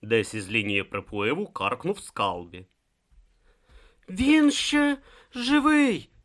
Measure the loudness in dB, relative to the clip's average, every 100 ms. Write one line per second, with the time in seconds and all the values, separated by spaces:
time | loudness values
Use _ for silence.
0 | 0 0 0 -6 -6 -4 -2 -2 -4 -8
1 | -8 -4 -2 -2 -6 -4 -4 -4 -6 -8
2 | -10 -6 -4 -4 -12 -18 -20 _ _ _
3 | _ _ _ _ _ _ _ -20 _ _
4 | _ -2 4 6 6 2 0 2 2 0
5 | -8 -20 _ -8 0 2 4 4 2 0
6 | -6 _